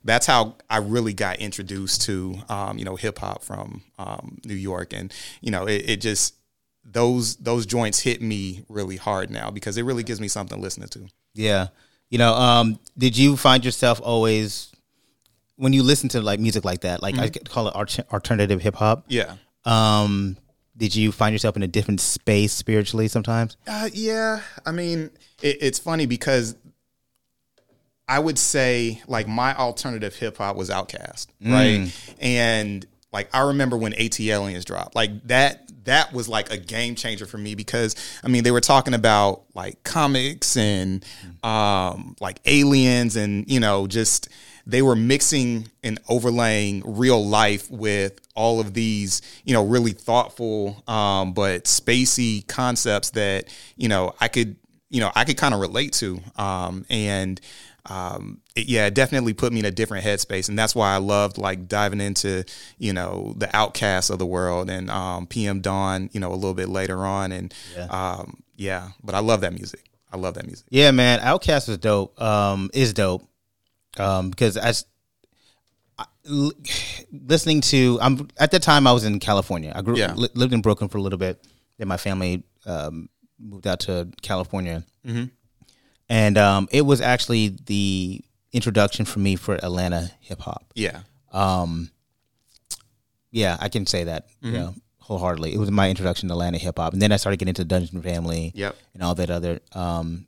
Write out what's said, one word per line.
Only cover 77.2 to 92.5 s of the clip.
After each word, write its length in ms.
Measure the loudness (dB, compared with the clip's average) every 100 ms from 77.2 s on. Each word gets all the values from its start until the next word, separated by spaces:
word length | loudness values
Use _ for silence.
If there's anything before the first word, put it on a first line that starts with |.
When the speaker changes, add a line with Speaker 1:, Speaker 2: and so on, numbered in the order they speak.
| 0
Speaker 2:
listening 360 | 2 4 2
to, 360 | 4 6 6 4
I'm, 260 | 2 2 -4 0
at 140 | 4
the 80 | 4
time 260 | 6 6 8
I 60 |
was 140 | 6 2
in 140 | 0
California. 520 | 2 2 0 -6 -6
I 80 | -6
grew, 140 | -2 0
Speaker 1:
Yeah. 160 | 0
Speaker 2:
li-, 160 | -2 -4 0
lived 180 | 2
in 80 | 4
Brooklyn 280 | 2 2 -2
for 80 | -4
a 40 |
little 160 | -4 -2
bit. 240 | -4 -6 _ _ _ -10
Then 100 | -6
my 100 | -4
family, 460 | -2 -2 -2 -2 -6 _ -10
um, 440 | -8 -8 -10 -16 _ _ _
moved 260 | -18 -8 -4
out 140 | -4
to 280 | -4 -4 -6 -12
California. 640 | -6 -4 -4 -6 -4 -6 -10 _ -8
Speaker 1:
Mm-hmm. 200 | -6 -8 -12 _ _ _ _ _ _ 0
Speaker 2:
And, 280 | 4 6 6
um, 300 | 6 4 2
it 100 | 2
was 200 | 4 4
actually 560 | 4 0 2 0 0 -2 -4
the 560 | 0 0 0 -4 -8 -14 _ _
introduction 500 | -2 2 2 2 0
for 160 | -4 -2
me 160 | 0 0
for 200 | -2 -4
Atlanta 560 | -4 -2 -2 -2 -4 -12
hip 180 | -16 -12
hop. 240 | -12 -12 -14 -6
Speaker 1:
Yeah. 240 | -6 -6 -18 _ _
Speaker 2:
Um, 560 | 0 2 2 0 -4 -8 _ _ _ _ _ _